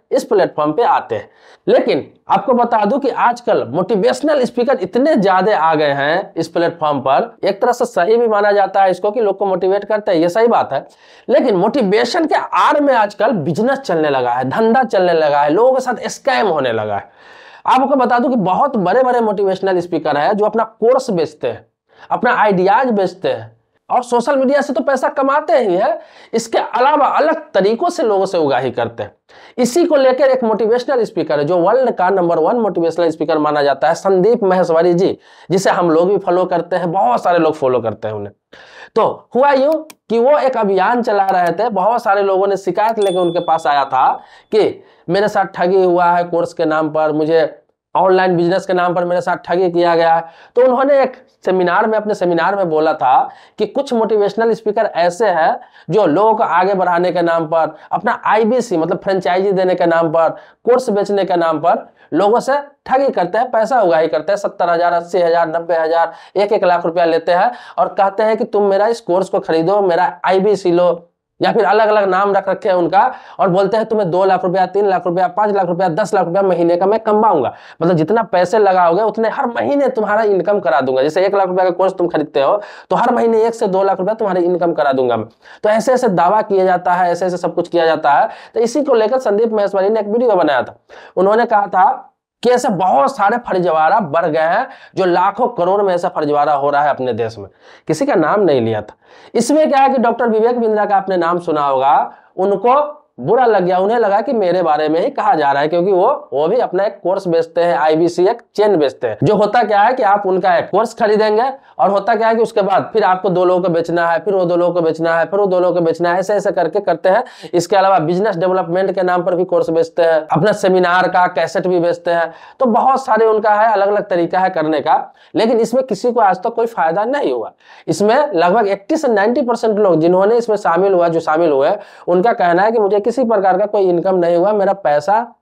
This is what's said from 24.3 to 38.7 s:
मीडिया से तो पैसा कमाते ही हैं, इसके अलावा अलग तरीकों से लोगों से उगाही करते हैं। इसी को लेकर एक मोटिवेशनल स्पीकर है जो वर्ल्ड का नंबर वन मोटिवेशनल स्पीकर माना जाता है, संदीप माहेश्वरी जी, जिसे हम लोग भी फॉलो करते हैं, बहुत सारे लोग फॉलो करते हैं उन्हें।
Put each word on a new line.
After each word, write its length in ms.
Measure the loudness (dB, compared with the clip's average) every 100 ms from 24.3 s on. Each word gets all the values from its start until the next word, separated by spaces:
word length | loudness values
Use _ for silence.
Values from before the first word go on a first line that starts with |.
| 0
मीडिया 240 | 2 0
से 120 | -2
तो 80 | -4
पैसा 280 | -2 -2 -2
कमाते 500 | -2 0 0 0 0
ही 160 | 2
हैं, 240 | 0 0 -4 -8 -20 -6
इसके 240 | -6 -4 -4
अलावा 480 | -2 0 2 2 2
अलग 440 | 2 0 -2 -2
तरीकों 360 | 0 0 0 -2
से 140 | -2
लोगों 240 | 0 0 0
से 120 | 0
उगाही 320 | 0 0 -2
करते 320 | -4 -6 -6
हैं। 120 | -12 _ _ -20 -12 -2
इसी 260 | 0 2
को 120 | 2 2
लेकर 280 | 2 2
एक 200 | 2 2
मोटिवेशनल 600 | 0 0 0 0 0 -2
स्पीकर 340 | -2 -4 -2 -2
है 60 |
जो 140 | 0 2
वर्ल्ड 320 | 2 2 0
का 200 | 0 0
नंबर 280 | 0 0 0
वन 180 | 0 0
मोटिवेशनल 540 | -2 -2 -2 0 -2
स्पीकर 280 | -2 -2 0
माना 240 | 0 0
जाता 260 | 0 0 0
है, 60 |
संदीप 500 | 0 0 2 2 2
माहेश्वरी 500 | 0 0 2 2 2
जी, 240 | 2 0 -2 _ -16 -4
जिसे 200 | 0 0
हम 200 | 0 2
लोग 180 | 2 2
भी 100 | 0
फॉलो 260 | 0 0
करते 320 | 0 -2 -2 -4
हैं, 160 | -2
बहुत 300 | -2 0 0
सारे 160 | 0 2
लोग 160 | 0
फॉलो 260 | 0 0 0
करते 280 | -2 -6 -8
हैं 60 |
उन्हें। 180 | -8 -12 _ _ -20 -20